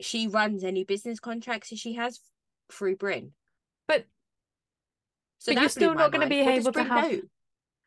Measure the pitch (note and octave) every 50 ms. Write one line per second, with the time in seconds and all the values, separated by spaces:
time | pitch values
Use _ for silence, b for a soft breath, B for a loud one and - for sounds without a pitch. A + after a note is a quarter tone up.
0 | - - - A3+ A3+ G#3 G3 G#3+ G#3+ G#3+ G#3 F#3+ F#3 F#3 F#3+ F#3 F#3+ G3 G3 G#3
1 | - A#3 A3+ A3 - A#3+ A3+ A#3 A3+ B3 A3+ G#3+ - - A3+ G#3+ - A#3 A#3 A#3
2 | A#3 B3+ A#3+ - _ _ _ _ _ _ _ _ _ _ - - G3+ F#3 F#3+ -
3 | G3 G3 E3 A#2 B2 C#3 _ _ _ _ _ _ _ _ _ _ - - D#4 -
4 | - _ _ _ _ _ _ _ _ _ _ _ _ _ _ _ _ _ _ _
5 | _ _ _ _ _ _ _ _ - - C#4+ A#3+ D4 C#4+ - - F4 E4 D#4+ D#4+
6 | D#4 D4 D#4+ D4 D#4 C4+ C#4+ C#4+ C4+ C4+ C4 B3+ A3+ B3+ - - - - B3 A#3+
7 | D#4+ E4 - - - - _ _ _ _ _ _ _ _ _ _ _